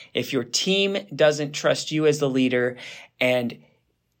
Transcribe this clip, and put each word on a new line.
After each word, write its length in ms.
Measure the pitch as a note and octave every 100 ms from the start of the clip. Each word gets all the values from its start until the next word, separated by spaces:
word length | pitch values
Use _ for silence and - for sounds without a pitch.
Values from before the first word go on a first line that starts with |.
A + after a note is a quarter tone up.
| -
if 180 | C3 B2
your 120 | C3
team 520 | - - - G3 G3 G3 -
doesn't 380 | C#3+ D3+ D3 D3
trust 400 | - D3+ C#3+ -
you 140 | D#3 D#3
as 120 | D3
the 100 | C#3+
leader, 460 | C3 B2+ B2+ B2 B2 - - - _
and 380 | B2+ B2+ A#2+ - _ _ _ _ _ _